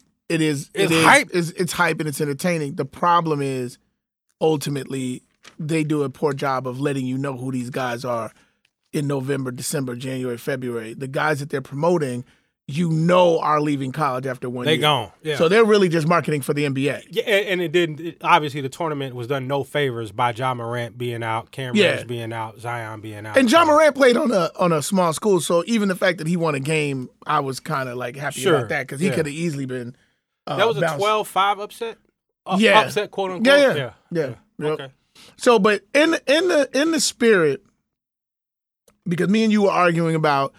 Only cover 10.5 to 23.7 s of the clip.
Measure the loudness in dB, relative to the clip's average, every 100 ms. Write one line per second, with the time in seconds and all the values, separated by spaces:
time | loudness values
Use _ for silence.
10.5 | -6 -6 -6 -8 -10 -8 -2 -2 -2 -4
11.5 | -6 -6 -2 2 2 0 -6 -10 _ _
12.5 | _ -8 -2 0 2 4 4 4 2 2
13.5 | 0 0 -2 -4 -2 -2 -2 -6 -6 -8
14.5 | -4 0 2 2 2 -2 _ -6 0 4
15.5 | 6 6 6 4 2 2 2 0 -2 -2
16.5 | -2 -2 0 -2 -4 -6 -6 0 0 0
17.5 | -2 0 0 0 -4 -12 -4 2 4 2
18.5 | -4 -8 -6 -4 -4 -6 -8 -6 -4 -2
19.5 | -4 -2 -2 -2 -2 -6 -2 -2 0 -4
20.5 | -4 -6 -6 -8 -8 -6 -4 -4 -4 -6
21.5 | -10 -2 2 2 0 -6 -8 -8 -8 -10
22.5 | -10 -8 -8 -10 -12 -14 -12 -2 2 4
23.5 | 6 6